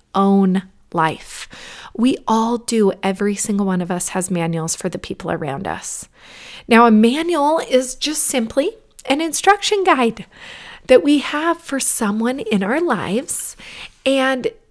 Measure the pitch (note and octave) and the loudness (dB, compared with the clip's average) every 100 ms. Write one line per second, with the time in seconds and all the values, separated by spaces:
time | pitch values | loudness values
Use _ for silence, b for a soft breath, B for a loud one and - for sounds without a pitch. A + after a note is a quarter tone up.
0 | _ G3 G3 G3 F#3+ F#3 - _ _ E3+ | _ 0 4 4 4 2 -2 _ _ -2
1 | D#3+ - - - - B B B B - | 0 -2 -12 -16 -16 B B B B 0
2 | A#3+ - - A3 A3+ A#3+ A#3 A3+ G3 F#3 | 0 0 0 0 0 -4 -2 2 2 0
3 | F#3+ F#3+ G3+ G3+ - G3+ G3 F#3 F3 F3+ | -4 -2 -2 -2 -2 -2 0 -2 -2 -4
4 | - F#3 F3+ F3+ E3 E3 D#3+ - F3+ - | -4 -4 -2 -2 -2 -2 -4 -6 -6 -6
5 | - - F#3+ E3 D3+ C3+ E2 D#2+ - - | -8 -8 -6 -4 -4 -6 -6 -8 -8 -12
6 | - B B B B B - A3+ A#3+ G#3+ | -14 B B B B B 2 6 8 6
7 | A#3 C#4+ E4+ E4 C#4+ E4 - B3+ B3+ - | 4 2 0 2 2 2 2 0 0 -4
8 | C#4+ D4+ - C4 A3+ - E4+ - _ - | -6 -2 0 0 0 -2 -2 -6 _ -10
9 | - C#4+ E4 D4 F#4+ G4+ - G#4 F#4 C#4 | -2 -2 -2 0 2 2 2 2 2 2
10 | A#3 A3+ - B B B B B - B3+ | 2 -2 -12 B B B B B 6 6
11 | D4 D4 - D4 E4 D#4+ - C4+ - - | 6 2 2 -2 -2 -2 -4 -4 -2 0
12 | G#3 G#3+ A#3 C4+ A4 G#3 G3 C#4+ F4 G3+ | 0 0 -2 -4 -2 0 0 0 0 0
13 | C3 G#3+ D#4+ - - - B B B _ | -2 -4 -4 -4 -6 -8 B B B _
14 | C4+ C4+ C4 C4 - - _ | 0 2 2 0 -4 -8 _